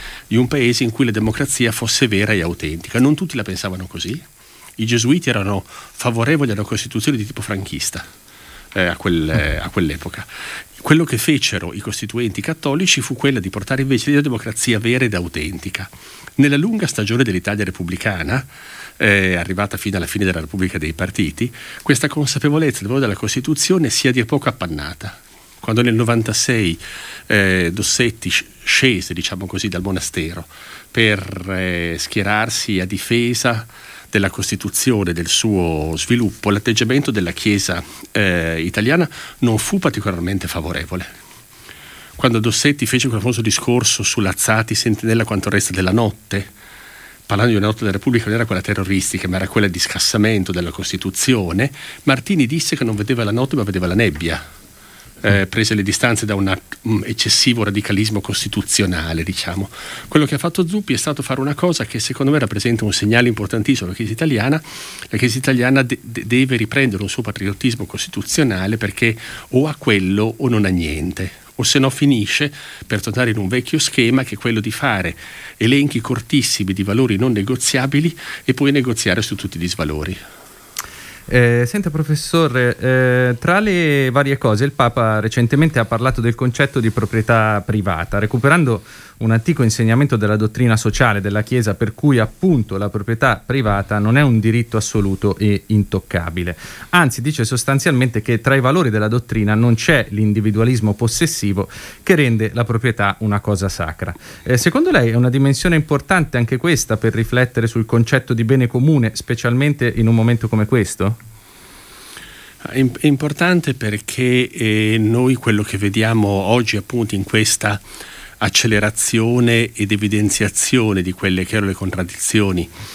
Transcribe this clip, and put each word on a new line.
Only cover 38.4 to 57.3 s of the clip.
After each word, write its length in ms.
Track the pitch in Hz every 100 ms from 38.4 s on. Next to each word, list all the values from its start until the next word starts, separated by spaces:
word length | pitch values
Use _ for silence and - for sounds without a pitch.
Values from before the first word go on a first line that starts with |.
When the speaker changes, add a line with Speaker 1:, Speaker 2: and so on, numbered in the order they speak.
| 82 82
Speaker 1:
italiana 480 | 87 107 117 170 160 - - -
non 180 | 120 107
fu 220 | - 196
particolarmente 720 | 143 107 101 87 90 98 90
favorevole. 580 | 85 82 76 85 104 - - - - - - - - - - -
Quando 240 | - 127 113
Dossetti 460 | 113 - 147 143
fece 240 | 113 123 135
quel 120 | 107
famoso 200 | 120 117
discorso 600 | 110 - - 120 - -
su 180 | 98 117
Lazzati, 540 | 95 - - 110 110
sentinella 500 | 110 117 104 113 113
quanto 240 | 110 101 101
resta 240 | 98 -
della 200 | 92 92
notte, 540 | 110 117 - - 98 - - - - - - - -
parlando 280 | - 104 120
di 60 | 104
una 100 | 107
notte 120 | 107
della 120 | 104
Repubblica, 340 | 98 135 117 104
non 80 |
era 100 | 117
quella 160 | 113 92
terroristica, 680 | - 95 92 95 - 92 90
ma 80 | 92
era 120 | 95
quella 200 | 113 101
di 100 | 87
scassamento 760 | - - - 110 107 104 92
della 200 | 90 85
Costituzione, 1000 | 80 - 92 92 - - 117 87 92 135 - - -
Martini 440 | 147 131 - 175 120
disse 300 | 160 - 160
che 80 |
non 100 | 117
vedeva 300 | 104 110 120
la 80 | 104
notte, 240 | 117 131 143
ma 60 |
vedeva 240 | 104 92 90
la 80 |
nebbia. 680 | 98 107 76 82 82 - - - - - - - -
Eh, 220 | 104 101 95
prese 280 | 117 110
le 100 | 107
distanze 420 | 98 - 123 107 107
da 80 |
un 180 | 98 95 92 - - 110 104
eccessivo 580 | 98 110 107